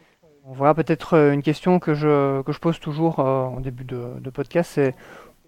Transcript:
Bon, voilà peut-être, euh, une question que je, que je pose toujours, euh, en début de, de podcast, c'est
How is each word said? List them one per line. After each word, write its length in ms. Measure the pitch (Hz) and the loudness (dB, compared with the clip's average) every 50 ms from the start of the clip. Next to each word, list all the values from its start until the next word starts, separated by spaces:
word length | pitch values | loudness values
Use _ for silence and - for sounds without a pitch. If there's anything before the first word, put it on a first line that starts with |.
| _ _ _ _ _ _ _ _ _ | _ _ _ _ _ _ _ _ _
Bon, 80 | 131 | -16
voilà 200 | 131 131 139 147 | -6 2 4 4
peut-être, 420 | 151 160 151 - 160 - - - 180 | 4 4 2 0 0 -2 0 2 4
euh, 180 | 160 147 143 | 6 6 6
une 100 | 143 143 | 4 2
question 380 | 143 160 147 - - 185 180 175 | 0 -2 -2 0 2 2 2 2
que 140 | - 160 151 | 2 0 -2
je, 480 | 147 151 151 147 143 139 139 139 135 | 0 2 2 4 4 2 2 0 -2
que 100 | 131 147 | -4 -6
je 80 | 143 - | -8 -4
pose 180 | - 170 160 - | -2 -4 -4 -2
toujours, 400 | - 160 143 156 165 165 156 156 | -6 -8 -4 -2 -2 0 0 0
euh, 240 | 135 131 135 135 | 0 0 0 -2
en 160 | 127 127 123 127 | -2 -4 -6 -8
début 240 | 131 135 120 123 | -8 -10 -10 -10
de, 380 | 131 123 127 120 120 123 131 131 | -12 -10 -10 -10 -10 -10 -12 -12
de 100 | 123 131 | -12 -12
podcast, 400 | 127 143 139 - - 170 175 - | -8 -8 -8 -2 -2 -2 -2 -2
c'est 220 | - 147 139 131 127 - - - - - - - _ _ _ | 0 0 0 0 0 -6 -18 -20 -20 -20 -20 -20 _ _ _